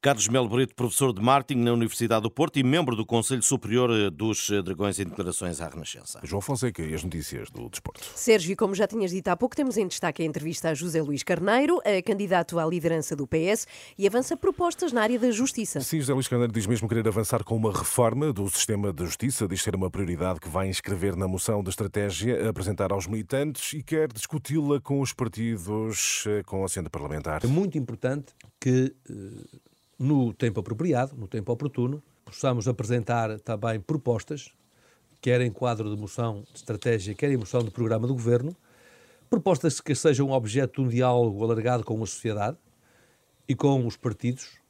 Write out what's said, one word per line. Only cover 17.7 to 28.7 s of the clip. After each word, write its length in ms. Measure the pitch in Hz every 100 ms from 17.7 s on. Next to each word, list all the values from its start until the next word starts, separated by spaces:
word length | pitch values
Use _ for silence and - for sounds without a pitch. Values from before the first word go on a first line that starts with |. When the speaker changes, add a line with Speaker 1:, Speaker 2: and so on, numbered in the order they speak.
Speaker 2:
reforma 580 | 92 - - 117 117 151
do 160 | 101 98
sistema 420 | - - 104 101
de 140 | 90 85
justiça, 420 | - 123 - 101
diz 140 | 92
ser 120 | -
uma 160 | 95 92
prioridade 480 | 90 92 85 90 85
que 120 | 87
vai 180 | 87 95
inscrever 480 | 95 - 95 98 87
na 100 | 95
moção 360 | 92 - 104
de 80 | 98
estratégia 760 | - 98 104 101 80 110 110
a 60 | 110
apresentar 420 | 107 90 101 95
aos 140 | 98 87
militantes 680 | 110 98 135 151 139 -
e 100 | 151
quer 300 | - 160 151
discuti-la 680 | 110 - 156 - 156 143 143
com 180 | - 139
os 140 | 135
partidos, 1080 | - 120 - 117 110 87 107 110 104 - - 107
eh, 160 | 104
com 180 | 95 95
assento 280 | 95 - 78
parlamentar. 520 | - 71 76 73 76
Speaker 4:
É 20 | 120
muito 320 | 156 196 156
importante 560 | 120 117 127 143 139 _ - _
que, 320 | 131